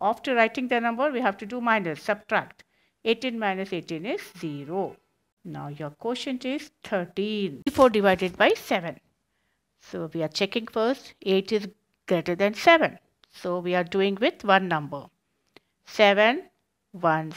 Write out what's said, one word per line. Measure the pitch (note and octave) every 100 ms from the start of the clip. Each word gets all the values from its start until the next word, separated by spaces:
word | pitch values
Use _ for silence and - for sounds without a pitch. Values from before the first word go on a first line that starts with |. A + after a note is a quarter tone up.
after | G3 A#3 C#4+
writing | A#3+ A3 B3 B3
the | A#3+
number, | A#3 A#3 D4
we | C4+
have | A#3+ G3+
to | G#3
do | B3
minus, | A#3 A3 F3 D3+
subtract. | - G#3 - G#3 C3+ - _ _ _ _
Eighteen | A3+ A#3 C4 A#3
minus | G#3 F#3+ F#3+
eighteen | F3 - D#3+
is | G3 G4+ - -
zero. | E3 C#3+ C#3 F#3 D#3+ - _ _ _ _
Now | F3+ C#3+ C#3+
your | C#3+ D3
quotient | D3 A3+ B3 C#4+ B3+
is | B3+ D4 D4+ _
thirteen. | - G3 F3 - G#3 G#3+ G3 C#3 C4+
Four | C4+ B3+
divided | G#3+ G3 F#3 F#3 F#3
by | C4+
seven. | A4 - G#3+ E3 - _ _ _ _ _ _ _ _
So | - F#3 D#3+
we | E3
are | D#3
checking | - G3 A#3 A3+
first, | - A3+ C4+ - -
eight | G3+ F#3+ G3
is | G#3+ G3+ - _ _ -
greater | F3 D#3+
than | F3 G3+
seven. | A3 F4 E4 C#4+ - _ _ _
So | - F#3 F3+
we | F3 F3+
are |
doing | E3+ G3 G3 G3
with | C4+ -
one | G3+ F#3+ F#3
number. | D#3+ C#3 C#3+ - _ _ _ _ _ _ _
Seven | - - G#3 G3+ A3 D4+ - _ _ _ _
ones | F#3 E3+ D#3+ D#3